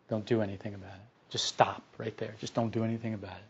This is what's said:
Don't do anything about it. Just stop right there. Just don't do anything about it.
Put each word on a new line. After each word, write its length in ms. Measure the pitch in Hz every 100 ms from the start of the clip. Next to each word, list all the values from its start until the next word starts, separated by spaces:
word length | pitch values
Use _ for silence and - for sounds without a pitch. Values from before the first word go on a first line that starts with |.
| -
Don't 160 | 110 101
do 160 | 113
anything 320 | 101 98 107
about 220 | 101 95 98
it. 120 | - _ -
Just 160 | 117 -
stop 380 | - 113 98 - -
right 200 | 113 -
there. 180 | 113 110
Just 140 | 120 127
don't 180 | 113
do 100 | 110
anything 300 | 113 113 113
about 240 | 107 98 95
it. 60 | 101